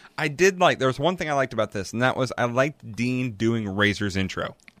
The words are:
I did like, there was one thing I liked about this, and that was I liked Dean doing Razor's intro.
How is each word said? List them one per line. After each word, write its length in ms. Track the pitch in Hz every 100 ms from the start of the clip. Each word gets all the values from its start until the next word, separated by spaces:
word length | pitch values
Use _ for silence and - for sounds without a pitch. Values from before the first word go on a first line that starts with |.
| - -
I 120 | 156
did 300 | 139 185 180
like, 200 | 175 127
there 80 | 131
was 120 | 127
one 180 | 151 185
thing 120 | 156
I 40 |
liked 200 | 143 131
about 180 | 113 107
this, 180 | 104 92
and 80 | 113
that 140 | 127 -
was 160 | 131 -
I 80 | 120
liked 500 | 120 143 - 113 107
Dean 360 | 120 127 127
doing 360 | 101 113 117 104
Razor's 480 | 95 104 95 104 92
intro. 400 | 95 - - - - _